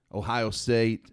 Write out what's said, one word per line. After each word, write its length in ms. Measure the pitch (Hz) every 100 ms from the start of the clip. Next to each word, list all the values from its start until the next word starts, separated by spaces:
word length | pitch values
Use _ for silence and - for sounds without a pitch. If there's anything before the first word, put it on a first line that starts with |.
| _
Ohio 360 | 104 98 120 110
State, 560 | - - 117 113 110 -